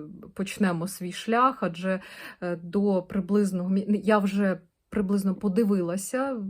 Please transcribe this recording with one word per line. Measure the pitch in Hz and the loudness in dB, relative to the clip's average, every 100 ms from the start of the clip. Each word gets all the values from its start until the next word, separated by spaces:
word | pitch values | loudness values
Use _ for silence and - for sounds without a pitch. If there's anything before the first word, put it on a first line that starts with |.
| 151 180 - | -12 -14 -12
почнемо | - 190 - 202 165 185 | -8 -6 0 0 0 -4
свій | - 180 | -6 -10
шлях, | 180 - 226 254 262 | -8 -2 4 4 2
адже, | 185 170 185 190 - - - - | -4 -4 -2 -4 -6 -18 -18 -10
е, | 180 175 | -6 -6
до | 170 202 202 185 | -2 0 2 2
приблизного | 180 202 180 208 202 180 180 | 0 -2 2 2 2 0 0
мі-, | 190 190 208 | 0 2 2
я | 196 214 | 4 4
вже | 196 196 196 175 - _ _ | 4 2 0 0 -6 _ _
приблизно | 208 196 202 190 | -2 0 0 0
подивилася, | 185 208 185 214 202 170 185 - 254 269 247 196 | 0 0 2 2 2 0 -2 -4 -2 -2 -4 -6